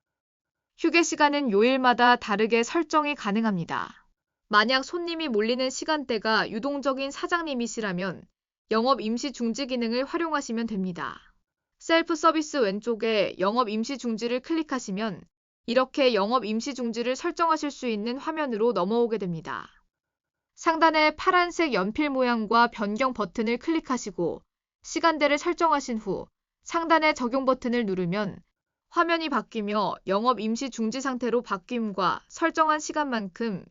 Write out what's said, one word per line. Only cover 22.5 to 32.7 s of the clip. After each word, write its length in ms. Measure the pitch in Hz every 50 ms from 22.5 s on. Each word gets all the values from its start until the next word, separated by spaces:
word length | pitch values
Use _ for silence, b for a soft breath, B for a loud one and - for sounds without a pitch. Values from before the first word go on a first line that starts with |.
| 226 233 240 233
변경 460 | - - 214 202 208 220 262 262 247
버튼을 440 | - 208 185 - - 220 220 240 247
클릭하시고 840 | - 330 330 320 - - 262 240 - 214 180 - 170 151 - - - _ _ _ _ _ _ _ _
시간대를 540 | - - 320 330 330 320 285 294 285 285 294
설정하신 640 | - 349 339 - 339 320 302 285 277 - 240 220
후 280 | - 196 165 - - - _ _ _ _ _ _ _
상단의 520 | - - 330 339 320 330 320 311 311 311
적용 300 | 302 254 233 240 269 269
버튼을 400 | 254 262 254 - 240 233 240 233
누르면 560 | 196 185 180 180 170 180 208 208 175 117 - - _ _ _ _ _ _ _ _ _
화면이 400 | - 339 339 330 339 330 320 302
바뀌며 680 | 285 220 208 - - 226 208 202 208 214 196 170 - - - 185
영업 340 | 190 202 226 254 254 208
임시 280 | 214 220 226 233 277 254
중지 300 | - - 220 220 214 269
상태로 420 | 262 277 254 240 254 233 220 247 233
바뀜과 800 | - 202 190 - - 254 233 226 214 185 - 190 170 123 - - _
설정한 540 | - - 339 320 320 330 320 311